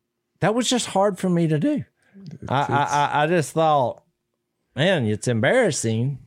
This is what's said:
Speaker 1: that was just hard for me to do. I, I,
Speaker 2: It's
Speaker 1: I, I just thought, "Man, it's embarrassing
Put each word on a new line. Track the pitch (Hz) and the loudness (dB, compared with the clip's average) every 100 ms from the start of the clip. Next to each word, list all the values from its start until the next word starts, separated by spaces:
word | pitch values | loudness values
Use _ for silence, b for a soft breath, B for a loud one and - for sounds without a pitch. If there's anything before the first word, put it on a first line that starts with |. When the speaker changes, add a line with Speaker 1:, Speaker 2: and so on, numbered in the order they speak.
| _ _ _ - | _ _ _ -4
Speaker 1:
that | 175 233 | 0 0
was | 220 | 0
just | 240 - | -2 -2
hard | 190 208 185 | 0 0 0
for | 185 | 0
me | 170 160 | 0 2
to | 151 | 0
do. | 285 285 - _ B B 185 - 123 | 0 -2 -6 _ B B -20 -14 -4
I, | 131 | -2
I, | |
Speaker 2:
It's | 139 143 139 | 0 0 0
Speaker 1:
I, | 147 143 147 | 0 0 0
I | 151 | 2
just | 175 139 | 0 0
thought, | 160 160 147 117 - _ _ _ _ _ _ _ 120 | 0 2 2 0 -4 _ _ _ _ _ _ _ -2
"Man, | 175 170 110 | 0 2 0
it's | 107 127 | -2 -2
embarrassing | 113 135 247 214 - 113 110 131 135 | 0 2 2 2 0 -2 -2 -2 -6